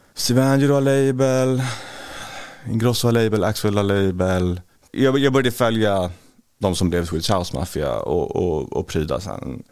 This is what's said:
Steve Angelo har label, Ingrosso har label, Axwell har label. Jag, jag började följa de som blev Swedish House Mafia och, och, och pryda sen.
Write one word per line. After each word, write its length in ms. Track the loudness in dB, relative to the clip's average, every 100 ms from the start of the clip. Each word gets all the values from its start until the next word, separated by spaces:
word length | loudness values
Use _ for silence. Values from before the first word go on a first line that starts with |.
| _
Steve 300 | -6 0 2
Angelo 300 | 4 4 4
har 80 | 2
label, 840 | 2 2 2 2 2 2 2 0 -2 -6 -12 -16 -16 -14 -14 -14 -16 -14 -4
Ingrosso 380 | 0 0 2 2
har 40 |
label, 320 | 2 2 2
Axwell 340 | 0 0 0 0
har 60 |
label. 760 | 2 2 0 0 0 0 0 -4 -8 _ _
Jag, 280 | 0 2 4
jag 140 | 2
började 180 | 2 2
följa 600 | 2 2 2 2 2 -2 -6 -20 _ _ -4
de 180 | -2 2
som 140 | 0
blev 160 | 0 -2
Swedish 260 | -2 -2
House 240 | -2 -2 -6
Mafia 380 | -6 -4 -4
och, 420 | -4 -2 -2 -2 -2
och, 380 | 0 -2 -4
och 140 | -6 -4
pryda 320 | -2 -2 -4
sen. 440 | -6 -10 -10 -12 -14